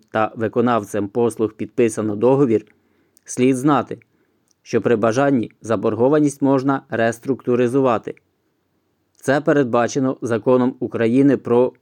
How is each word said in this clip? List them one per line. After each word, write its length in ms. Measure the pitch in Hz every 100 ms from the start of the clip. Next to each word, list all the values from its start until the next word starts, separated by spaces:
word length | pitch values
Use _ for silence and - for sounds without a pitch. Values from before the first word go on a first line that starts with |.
| _
та 220 | 110 107 123
виконавцем 720 | 110 123 120 117 104 107 101
послуг 440 | 120 117 110 107
підписано 640 | - 104 - 117 113 107 104
договір, 500 | 120 139 139 104 - _ _ _ _ _
слід 320 | - - 127 131
знати, 420 | 143 135 107 - _ _ _ _ _ _
що 180 | - 117
при 160 | 117 113
бажанні 560 | 113 113 143 135 104 -
заборгованість 840 | 107 107 113 107 127 151 147 139
можна 400 | 135 135 139 135 -
реструктуризувати. 1300 | 113 113 113 135 120 - 120 123 135 131 107 - - _ _ _ _ _ _ _ _ _ _
Це 240 | - 143
передбачено 760 | 147 143 127 120 117 143 131 131
Законом 520 | 123 113 135 127 123 131
України 560 | 110 110 113 127 139 120
про 360 | - 120 127 -